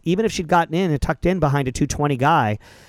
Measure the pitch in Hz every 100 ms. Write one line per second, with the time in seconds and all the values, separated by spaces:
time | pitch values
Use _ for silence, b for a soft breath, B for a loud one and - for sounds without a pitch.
0 | 160 180 226 - 160 175 165 160 190 147
1 | - 156 170 185 151 143 127 - 123 -
2 | 147 131 139 165 110 107 B B